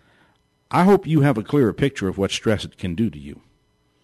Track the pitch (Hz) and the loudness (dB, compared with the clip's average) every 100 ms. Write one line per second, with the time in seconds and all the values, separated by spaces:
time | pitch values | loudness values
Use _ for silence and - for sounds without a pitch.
0 | _ _ _ _ _ _ - 139 185 196 | _ _ _ _ _ _ -4 2 4 4
1 | 151 160 143 113 101 147 113 - 139 - | 2 2 2 0 0 2 2 0 -4 -2
2 | 95 90 98 - 117 101 92 - 92 85 | -6 -2 -4 -2 -2 -2 -4 -10 -8 -4
3 | 113 73 71 - _ _ _ _ _ _ | -6 -8 -16 -20 _ _ _ _ _ _